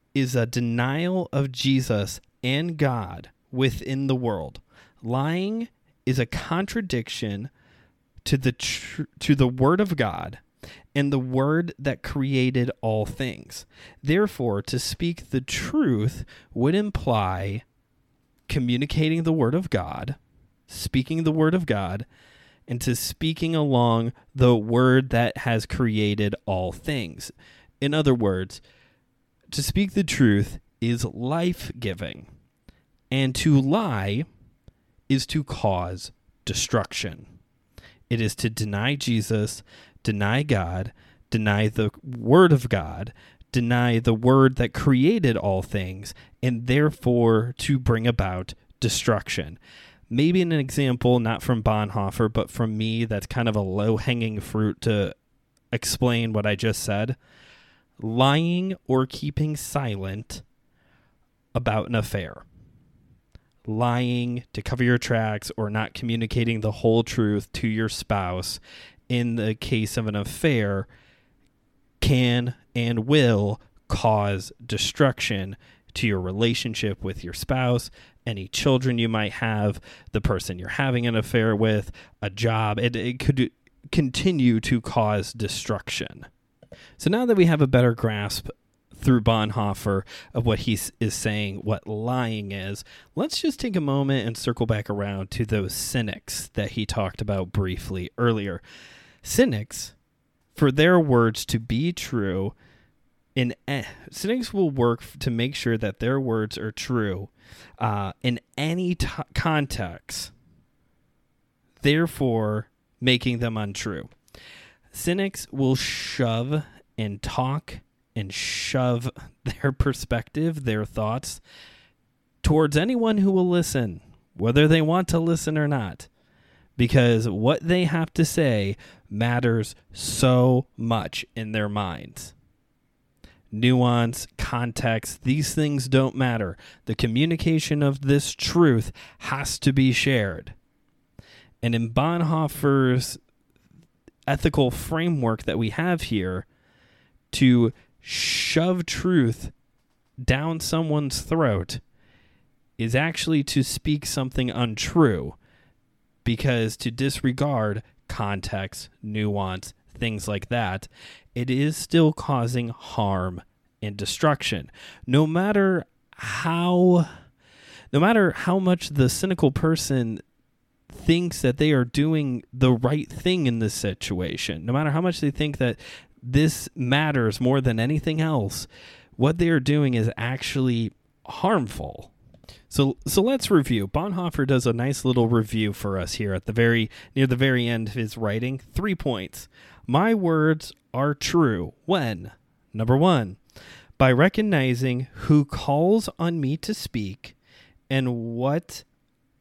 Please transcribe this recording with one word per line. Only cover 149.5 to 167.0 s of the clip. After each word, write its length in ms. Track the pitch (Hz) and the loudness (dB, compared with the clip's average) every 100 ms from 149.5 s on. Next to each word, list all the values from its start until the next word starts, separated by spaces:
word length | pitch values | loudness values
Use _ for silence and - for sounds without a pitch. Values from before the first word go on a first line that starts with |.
| - _ _ _ _ _ - | -16 _ _ _ _ _ -6
down 380 | 123 131 160 160 | 0 0 0 -4
someone's 640 | - 160 160 151 139 - | -2 0 0 0 -2 -4
throat 580 | - 165 135 98 90 120 - _ _ _ _ _ _ _ _ - | -2 2 2 0 -4 -10 -14 _ _ _ _ _ _ _ _ -6
is 180 | 113 127 | -2 0
actually 480 | 165 - - 156 | 0 -2 0 0
to 200 | 139 139 | 0 0
speak 420 | 131 - 156 147 - | 0 -2 -2 -2 -4
something 440 | - 127 131 123 | -4 -4 -2 -2
untrue, 840 | - 117 104 - 170 139 87 67 - _ _ _ _ _ _ _ _ - | -2 -2 -4 0 6 6 4 -4 -12 _ _ _ _ _ _ _ _ -4
because 500 | 113 139 120 110 - | 0 0 0 0 -4
to 160 | 123 | -6
disregard 920 | 117 135 - 131 127 143 127 107 104 - _ - | -2 -4 -2 -2 0 -2 0 -2 -4 -10 _ -12
context, 800 | - 101 98 - 101 95 - - _ | -6 -4 -4 -6 -6 -8 -12 -18 _
nuance, 720 | 107 107 104 101 95 92 - - _ - | -8 -4 -2 -2 -4 -6 -12 -20 _ -8
things 300 | 117 107 107 | -6 -6 -6
like 220 | 101 - | -6 -4
that, 380 | 120 101 95 - - - - _ | -4 -2 -6 -10 -20 -20 -20 _
it 160 | 120 123 | -6 -2
is 260 | 127 151 156 | 0 0 -2
still 380 | - 165 156 | 0 4 4
causing 560 | - - 131 117 123 117 | 2 -2 0 0 -2 -4
harm 720 | - - - 101 95 92 90 - _ _ _ | -8 -8 -2 0 0 -2 -6 -14 _ _ _
and 160 | 107 101 | -10 -8
destruction. 760 | 98 - 156 139 - 95 67 - - - - | -8 0 2 2 -2 -6 -8 -18 -20 -14 0
No 220 | 135 156 | 2 4
matter 580 | 170 196 202 190 180 - _ _ - | 2 0 2 2 0 -4 _ _ -14
how, 920 | - - 175 170 175 180 180 175 | -10 -4 -2 0 2 6 6 6